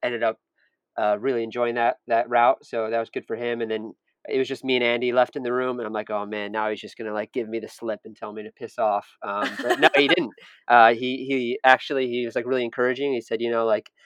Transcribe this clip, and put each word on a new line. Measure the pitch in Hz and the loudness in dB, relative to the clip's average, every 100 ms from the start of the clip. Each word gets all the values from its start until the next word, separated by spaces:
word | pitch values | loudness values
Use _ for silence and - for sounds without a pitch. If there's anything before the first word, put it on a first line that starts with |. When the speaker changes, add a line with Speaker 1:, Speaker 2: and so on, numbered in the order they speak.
Speaker 1:
ended | 123 117 | -4 -2
up, | 113 113 _ _ _ _ _ - | -2 -4 _ _ _ _ _ -2
uh, | 107 104 | 0 0
really | 127 120 | 0 -2
enjoying | 113 120 120 120 | -4 -2 -2 2
that, | 117 - - | 0 0 0
that | 113 120 | 0 2
route, | 120 120 - - | 4 4 2 -2
so | 120 110 | -4 -2
that | 113 | -2
was | 113 | -4
good | 127 - | -8 -6
for | 113 | -6
him, | 120 117 | -4 -4
and | 110 | -2
then | 110 110 - _ _ - | -4 -6 -14 _ _ -4
it | 135 | -2
was | 127 | -2
just | 135 131 | -4 -2
me | 127 | 2
and | |
Andy | 120 120 123 | 2 0 2
left | 123 123 147 | 2 2 0
in | |
the | 123 | -2
room, | 127 127 123 | -2 -2 -4
and | 107 | -6
I'm | |
like, | 107 107 | -6 -4
"Oh, | 104 104 | -6 -4
man, | 104 104 | -6 -6
now | 107 107 | -2 -2
he's | 104 | -4
just | 104 - | -10 -10
gonna, | 110 | -6
like, | 107 110 | -6 -4
give | 123 110 | -6 -4
me | 113 | -6
the | 107 | -8
slip | - 117 104 113 | -10 -8 -8 -10
and | 104 | -12
tell | 110 | -12
me | 107 | -10
to | 107 | -12
piss | - 117 - | -12 -12 -2
off." | 110 101 - - | 0 0 -4 -14
Um, | 110 101 - 104 | -6 -4 -4 -4
but | 120 131 | -2 2
no, | 156 143 | 4 4
he | 143 | 4
Speaker 2:
<laughs> | |
Speaker 1:
didn't. | 175 120 - - - - | 2 0 -8 -20 -12 4
Uh, | 120 113 | 8 8
he, | 117 127 131 131 | 6 -2 -4 -2
he | 135 120 123 | -2 -2 2
actually, | 131 127 - 139 127 | 4 4 4 -2 -2
he | 120 117 | -2 -4
was, | 120 | -4
like, | 117 | -2
really | 131 120 | -2 -2
encouraging. | 127 123 127 143 | 0 0 0 -2
He | 123 | -2
said, | - 113 | -4 -4
you | 117 | 0
know, | 117 113 | 0 2
like, | 107 - _ | 0 -2 _